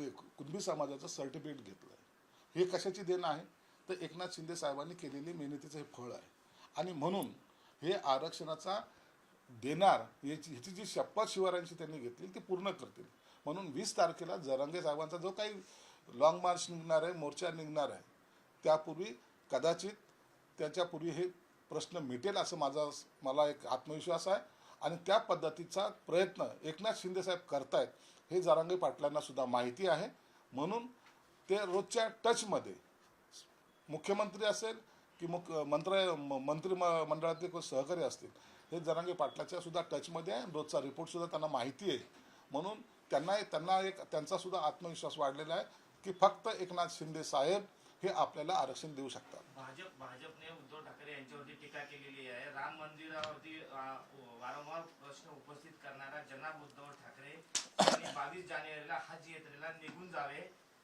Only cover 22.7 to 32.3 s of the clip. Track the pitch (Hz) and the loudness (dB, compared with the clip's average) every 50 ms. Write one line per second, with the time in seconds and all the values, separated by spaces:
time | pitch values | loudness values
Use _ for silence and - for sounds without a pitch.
22.7 | 139 151 151 147 131 - - - - - - 131 135 151 151 147 143 - - 120 | 2 2 0 0 -2 -8 -14 -16 -14 -4 -2 0 4 6 6 4 4 -2 -2 -2
23.7 | 127 131 - 151 151 151 - 175 165 160 - 190 196 226 - - - - - - | -2 -2 -2 -6 -8 -4 0 0 0 2 4 2 2 2 0 -6 -20 -20 -20 -20
24.7 | - - - 151 170 170 - 190 196 226 220 - 180 160 160 156 156 170 165 - | -10 -4 -4 -2 -2 -2 2 6 6 6 6 4 2 2 2 -2 -2 -4 -8 -4
25.7 | - 190 202 214 196 - - - 156 180 196 185 190 180 147 113 - - - 156 | -2 0 0 0 -2 -6 -4 2 6 6 6 4 2 -2 -4 -4 -4 -6 -6 -8
26.7 | 156 - 202 226 208 - - 180 185 190 185 190 180 175 - - - 139 131 - | -6 -2 0 0 0 0 -2 -2 -2 0 0 0 0 -2 -2 0 0 0 0 4
27.7 | - 156 127 123 - - - - - - - - 165 185 165 170 156 160 165 170 | 4 4 4 4 -2 -16 -20 -20 -20 -20 -8 0 0 4 8 8 8 8 8 2
28.7 | 185 180 170 139 127 - 147 147 147 151 - - 127 135 131 123 123 123 123 123 | 2 2 2 2 2 2 0 2 2 0 -2 -2 -2 0 0 4 4 4 2 2
29.7 | 123 180 190 180 156 156 202 262 - - - - - - - - - 131 151 185 | 0 2 4 4 4 4 2 -4 -6 -14 -20 -20 -20 -20 -18 -10 -4 -2 -2 0
30.7 | 214 233 240 247 - - - - - - - - - - - - 190 208 202 180 | 0 -2 -4 -6 -14 -18 -20 -20 -20 -20 -20 -20 -20 -10 0 2 2 2 4 4
31.7 | 180 196 185 - - 233 226 220 - - - 226 | 4 2 2 4 4 4 4 4 2 4 6 6